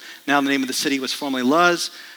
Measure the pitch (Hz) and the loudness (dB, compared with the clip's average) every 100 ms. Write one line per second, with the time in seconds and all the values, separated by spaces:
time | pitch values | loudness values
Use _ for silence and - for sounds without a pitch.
0 | - - - 143 139 139 131 123 156 139 | -18 -10 0 2 2 0 -2 -2 -2 -2
1 | 127 - 147 131 123 156 175 170 - - | -4 -6 -6 -2 2 4 4 2 -4 -10
2 | - | -20